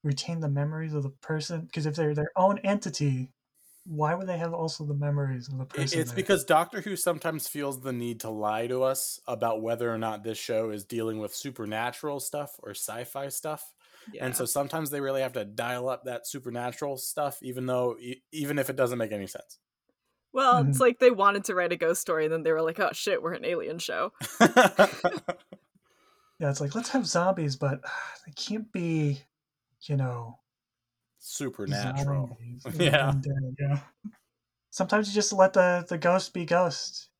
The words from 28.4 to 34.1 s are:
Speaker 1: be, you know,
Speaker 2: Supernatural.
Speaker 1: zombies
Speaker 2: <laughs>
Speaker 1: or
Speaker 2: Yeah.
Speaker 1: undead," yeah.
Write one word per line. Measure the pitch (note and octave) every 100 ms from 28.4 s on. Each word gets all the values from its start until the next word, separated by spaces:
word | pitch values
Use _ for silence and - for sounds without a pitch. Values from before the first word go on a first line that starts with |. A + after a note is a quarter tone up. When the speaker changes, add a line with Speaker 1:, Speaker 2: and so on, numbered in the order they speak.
| - G#3+ G#3+
Speaker 1:
be, | F#3+ E3+ D#3+ D3 C#3 _ _ _ _ _ _
you | -
know, | C#3 C3 A#2+ A#2 A#2+ _ _ _ _ _ _ _ _
Speaker 2:
Supernatural. | - - C3+ - G2+ G2+ G2+ C3+ C#3 C#3 C3
Speaker 1:
zombies | - - -
Speaker 2:
<laughs> |
Speaker 1:
or | - D#3+
Speaker 2:
Yeah. | E3 D3 C3+
Speaker 1:
undead," | C#3 C#3 C3+ C3 B2+
yeah. | C#3 C#3+ - _ G#3